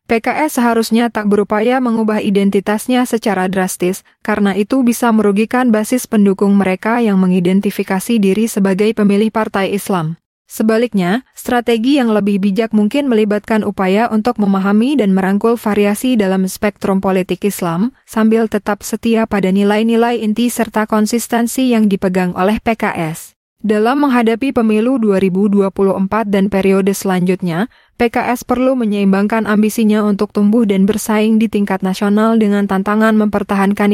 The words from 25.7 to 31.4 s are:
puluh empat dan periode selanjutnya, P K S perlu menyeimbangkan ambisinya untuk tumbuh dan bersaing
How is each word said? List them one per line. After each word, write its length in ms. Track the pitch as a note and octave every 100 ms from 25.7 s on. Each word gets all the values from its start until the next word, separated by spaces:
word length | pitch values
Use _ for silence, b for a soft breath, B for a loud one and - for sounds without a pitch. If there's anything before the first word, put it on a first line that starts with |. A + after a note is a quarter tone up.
puluh 240 | - G3 F#3
empat 320 | F#3+ G#3+ A3
dan 240 | G3 G3
periode 400 | G3 F#3+ F#3+ G3
selanjutnya, 800 | G3 G3 F#3 F3+ F#3 F3+ D#3+ A#3 b b -
P 160 | A#3+
K 80 | B3 A3 A#3+
S 80 |
perlu 320 | - B3 C4 C4
menyeimbangkan 720 | A3+ G3+ G3 F#3+ G#3 A3+ G3+
ambisinya 560 | G#3 G#3+ A3 A3 G#3+
untuk 320 | G#3 G3+ G#3 -
tumbuh 320 | G#3 A3+ A3
dan 160 | F#3+
bersaing 560 | G3 A3+ - G#3+ G#3+ A3